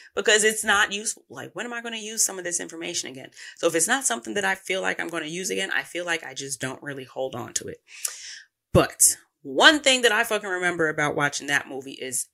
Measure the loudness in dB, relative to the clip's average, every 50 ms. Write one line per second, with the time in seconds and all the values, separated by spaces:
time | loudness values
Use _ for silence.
0 | -20 -8 _ -2 2 4 4 6 6 4 2 2 2 2 4 4 4 2 0 -4
1 | -6 -6 -8 -8 _ _ -14 -14 -14 -12 -10 -10 -10 -8 -10 -10 -8 -8 -8 -8
2 | -8 -6 0 0 0 0 0 -4 -6 -4 -4 -4 -6 -8 -10 -10 -8 -6 -4 -4
3 | -6 -6 -10 -14 -16 -18 -18 -18 -18 -18 -8 -2 0 0 2 2 2 2 2 0
4 | 0 -2 -2 -2 -4 -6 -4 -2 -2 -2 -2 -4 -4 -4 -4 -2 -2 -2 -4 -4
5 | -6 -6 -6 -6 -6 -6 -6 -6 -6 -4 -4 -4 -4 -4 -4 -6 -6 -6 -8 -6
6 | -4 -4 -4 -4 -4 -10 -12 -10 -8 -8 -6 -6 -6 -6 -6 -8 -10 -10 -10 -10
7 | -12 -12 -8 -6 -6 -6 -6 -8 -10 -6 -6 -6 -6 -6 -10 -14 _ _ -10 -8
8 | -8 -8 -8 -10 -14 -16 -16 -16 -18 _ _ _ _ _ 6 6 6 6 4 4
9 | 4 4 4 2 -6 _ _ _ -12 -4 4 8 8 8 8 8 6 4 4 6
10 | 6 4 4 4 2 0 0 -2 -2 -2 -2 0 0 0 2 2 0 0 2 0
11 | 0 0 2 2 0 0 0 -4 -4 -2 -2 -2 -2 -4 -8 -10 -10 -10 -12 -10
12 | -8 -6 -6 -6 -6 -8